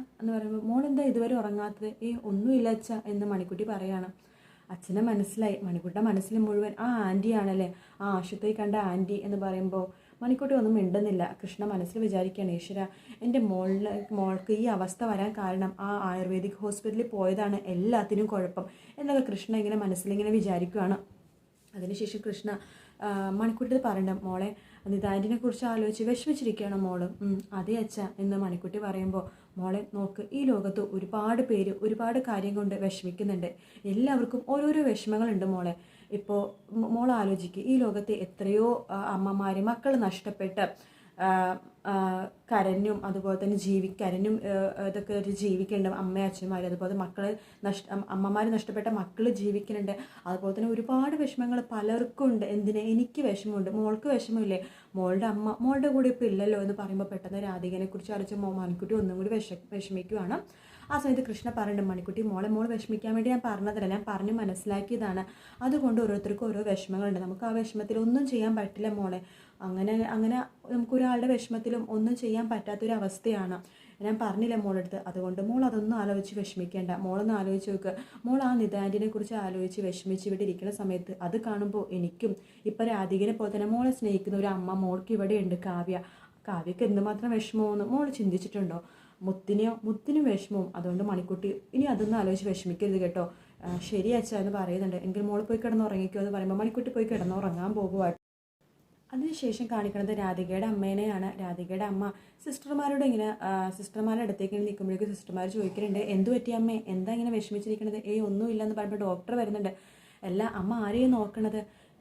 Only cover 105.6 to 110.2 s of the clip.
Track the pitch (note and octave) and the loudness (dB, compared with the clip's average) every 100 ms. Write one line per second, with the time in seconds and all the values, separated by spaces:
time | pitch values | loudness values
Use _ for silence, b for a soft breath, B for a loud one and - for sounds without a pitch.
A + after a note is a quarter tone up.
105.6 | F#3+ F3+ G#3 G3 G#3 F#3+ G3 B3 A#3+ A3+ | -2 -2 -2 0 2 2 4 2 2 0
106.6 | A3+ A3 G3+ F#3 F#3 A#3 A#3 A3+ G#3 G#3 | 2 0 -2 -4 -2 -2 0 -2 -2 -6
107.6 | G#3+ G#3+ G#3+ G#3+ G#3 A3 G#3 G3 A#3 G#3+ | -4 -4 -2 -4 -2 0 2 2 0 0
108.6 | G#3+ G#3+ G3+ G3+ G3 F3+ - A#3+ G#3+ G#3 | 0 -2 -2 -2 -2 -2 -2 0 0 0
109.6 | G3 F#3+ B B B B | -2 -4 B B B B